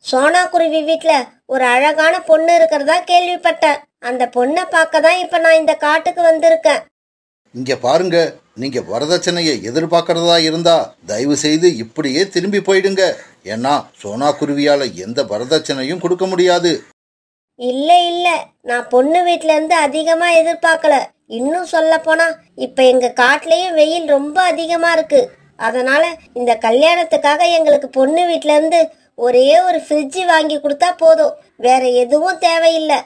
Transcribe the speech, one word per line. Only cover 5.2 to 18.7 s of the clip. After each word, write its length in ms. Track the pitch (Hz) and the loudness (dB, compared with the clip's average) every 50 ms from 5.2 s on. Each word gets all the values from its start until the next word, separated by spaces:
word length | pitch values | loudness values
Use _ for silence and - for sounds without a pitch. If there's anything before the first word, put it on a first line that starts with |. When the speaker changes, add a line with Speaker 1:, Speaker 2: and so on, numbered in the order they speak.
| 359 | -2
Speaker 1:
இப்ப 160 | 349 349 349 330 | -4 -4 0 2
நான் 140 | 330 330 320 | 4 4 4
இந்த 120 | 320 302 311 302 - | 4 2 -2 0 0
காட்டுக்கு 360 | 294 302 320 320 349 349 359 349 330 | 0 0 0 -2 -4 -4 0 2 2
வந்திருக்கேன். 560 | 320 320 302 330 330 320 330 311 285 240 - _ _ _ _ _ _ _ _ _ _ _ _ _ _ | 2 4 4 2 2 4 2 0 0 0 -4 _ _ _ _ _ _ _ _ _ _ _ _ _ _
Speaker 2:
இங்க 220 | 123 131 131 135 120 - | -12 -4 -4 -4 -2 0
பாருங்க, 320 | 123 139 165 180 185 165 170 165 147 - - _ _ _ - | 0 0 2 0 2 0 0 0 0 -4 -12 _ _ _ -12
நீங்க 180 | 120 139 127 120 92 - | -10 -6 -6 -8 -8 -6
வரதட்சணையை 640 | 98 117 139 151 175 180 175 - 175 175 170 160 143 107 90 107 | -6 -6 -2 -2 -2 -2 -2 -2 -4 -2 -2 -2 -4 -4 -6 -4
எதிர்பார்க்கறதா 680 | 120 151 160 160 170 170 170 170 175 165 170 170 170 170 160 160 | -4 -4 -4 0 0 -2 0 0 -4 -2 0 2 2 2 2 0
இருந்தா 300 | 160 170 170 170 170 160 - - - _ _ - | -2 0 2 2 2 2 0 -4 -10 _ _ -10
தயவு 240 | 104 107 127 143 147 196 - | -8 -4 -2 -2 -2 -2 0
செய்து 260 | 151 151 160 170 180 160 113 113 | -2 -2 2 2 2 2 0 -8
இப்படியே 400 | 113 _ - 156 139 127 147 190 196 - | -12 _ -8 -6 -4 -2 -2 -4 -2 -4
திரும்பி 260 | 175 175 170 196 202 185 180 | -4 -4 -2 -4 -4 0 2
போயிடுங்க. 340 | 196 196 190 196 196 190 190 175 139 - - - _ _ _ 95 104 | 0 2 2 0 0 0 0 0 0 -4 -12 -20 _ _ _ -12 -10
ஏன்னா 200 | 113 120 135 147 139 - - _ _ - | -6 -2 -2 -2 -2 -2 -8 _ _ -12
சோனா 280 | 101 101 117 139 147 143 - | -10 -8 -2 -2 -2 -2 -2
குருவியால 500 | 151 143 143 143 143 147 143 143 139 123 90 85 90 | -4 -4 -2 -2 2 2 2 2 0 -4 -8 -10 -12
எந்த 140 | 101 120 131 135 104 104 | -8 -4 -6 -4 -4 -4
வரதட்சணையும் 680 | 104 120 127 156 160 160 - 147 135 131 131 165 180 170 | -8 -4 -2 -2 -2 -2 -4 -8 -6 -6 -6 -8 -6 -4
கொடுக்க 200 | 170 185 180 190 185 185 | -4 -4 -2 -4 -4 0
முடியாது. 400 | 180 180 180 175 175 170 175 156 - - _ _ _ _ _ _ _ _ _ _ _ _ _ _ _ | 0 2 2 2 2 2 0 -2 -2 -6 _ _ _ _ _ _ _ _ _ _ _ _ _ _ _
Speaker 1:
இல்ல, 300 | 247 247 247 262 285 311 349 349 349 349 339 | -6 -6 -4 -4 2 4 4 4 4 0 -2
இல்ல, 160 | 349 349 349 339 302 - _ _ _ _ 247 | -2 -2 -2 -2 -2 -6 _ _ _ _ -6